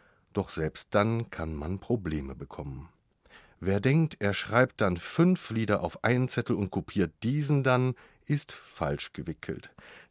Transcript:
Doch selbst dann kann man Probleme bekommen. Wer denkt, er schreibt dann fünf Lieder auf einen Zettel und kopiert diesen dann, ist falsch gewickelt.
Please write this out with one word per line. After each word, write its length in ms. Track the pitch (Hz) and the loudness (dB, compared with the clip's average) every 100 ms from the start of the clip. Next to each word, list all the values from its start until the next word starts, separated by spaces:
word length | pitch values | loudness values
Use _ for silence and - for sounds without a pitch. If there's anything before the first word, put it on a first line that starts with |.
| _ _ _ | _ _ _
Doch 180 | - 95 | -4 -4
selbst 380 | - 78 - - | -2 -4 -4 0
dann 400 | 107 107 117 117 | 2 2 0 -4
kann 240 | - 80 | -8 -6
man 240 | 78 76 95 | -6 -6 -6
Probleme 560 | - 117 87 78 67 | -2 -2 -2 -4 -6
bekommen. 540 | 65 71 - 71 65 69 _ _ _ _ - - _ | -10 -14 -10 -10 -10 -14 _ _ _ _ -20 -20 _
Wer 180 | 92 98 | 0 2
denkt, 380 | 127 151 160 - | 4 4 2 0
er 160 | 101 | -2
schreibt 460 | 101 - 113 127 - | -2 0 2 2 2
dann 160 | 104 87 | 0 0
fünf 540 | - - 175 185 - | -4 4 4 4 0
Lieder 340 | 113 107 104 | -2 2 2
auf 180 | - - | 0 -2
einen 260 | 110 123 127 | 2 2 2
Zettel 280 | - - 101 | -2 -2 0
und 160 | 101 | 0
kopiert 400 | - - 101 85 - | -2 -2 0 0 0
diesen 400 | 113 143 143 143 | -2 0 2 2
dann, 320 | 131 127 127 123 - _ _ | 4 4 2 -2 -12 _ _
ist 260 | 147 - | -4 -4
falsch 600 | - - - 78 73 - | -14 -18 -4 -2 -2 -6
gewickelt. 580 | - 82 82 - 80 - - - - - | -10 -10 -8 -8 -10 -10 -20 -20 -20 -14